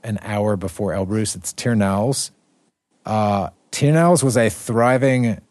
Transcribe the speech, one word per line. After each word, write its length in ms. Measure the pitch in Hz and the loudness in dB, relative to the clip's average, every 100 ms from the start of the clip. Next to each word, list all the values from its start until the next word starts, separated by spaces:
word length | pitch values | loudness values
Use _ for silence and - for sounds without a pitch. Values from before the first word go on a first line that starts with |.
an 160 | 113 107 | -6 -8
hour 340 | 98 104 104 101 | -4 -2 0 -2
before 360 | 95 - 101 | -4 -6 -4
Elbrus. 420 | 87 92 107 104 | -4 -2 -2 -4
It's 180 | 90 - | -6 -12
Tyrnals. 760 | - 123 113 98 98 117 139 - _ _ _ _ _ _ _ | -6 -2 0 2 0 0 -2 -6 _ _ _ _ _ _ _
Uh, 440 | - 110 107 101 90 _ _ | -4 -2 0 0 -4 _ _
Tyrnals 500 | - 143 156 170 170 | 0 2 4 4 4
was 140 | 135 120 | 4 2
a 140 | 113 | 2
thriving 920 | - - 117 120 127 135 127 120 101 _ | 0 -4 2 2 4 2 2 0 -2 _